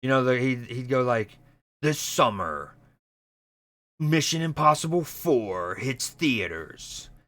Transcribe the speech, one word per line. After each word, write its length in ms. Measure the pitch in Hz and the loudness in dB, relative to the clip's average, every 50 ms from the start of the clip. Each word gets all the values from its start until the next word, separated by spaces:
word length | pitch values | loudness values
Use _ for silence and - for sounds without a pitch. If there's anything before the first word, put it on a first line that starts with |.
You 60 | - 131 | 0 2
know, 160 | 135 135 127 | 2 4 4
the, 140 | 127 127 123 | 4 2 2
he'd, 280 | 123 131 131 120 120 | 2 0 0 -2 -4
he'd 220 | 120 120 123 131 123 | -10 -8 -8 -4 0
go 140 | 135 131 | 2 2
like, 360 | 127 123 120 113 107 - - - - - _ _ _ _ _ _ | 4 4 2 0 0 -4 -8 -20 -20 -20 _ _ _ _ _ _
This 160 | - 151 151 143 | 0 0 0 0
summer, 760 | - - - - 156 120 107 98 92 80 76 73 73 - - - _ _ _ _ _ _ _ _ _ _ _ _ _ _ _ _ _ _ _ _ _ _ _ _ | -4 -6 0 2 2 2 2 -2 -4 -6 -6 -8 -10 -12 -16 -20 _ _ _ _ _ _ _ _ _ _ _ _ _ _ _ _ _ _ _ _ _ _ _ _
Mission 420 | 156 151 156 160 139 - - 165 | -2 2 2 2 2 0 -2 -2
Impossible 640 | 165 165 147 - 156 151 151 151 - 165 160 175 160 | -2 -4 -2 4 6 6 6 6 2 0 0 0 -2
Four 720 | - - - - 175 151 120 110 101 92 90 90 87 92 | -2 -8 -6 0 2 4 4 2 0 -4 -4 -4 -4 -6
hits 340 | - - 131 131 120 - - | -6 -4 -6 -4 -4 -6 -10
theaters. 1000 | - - 170 151 127 110 95 87 82 82 80 - - - - - - - - - - - _ | -6 -2 0 0 2 0 -2 -4 -6 -8 -10 -12 -14 -18 -16 -16 -14 -16 -16 -18 -20 -20 _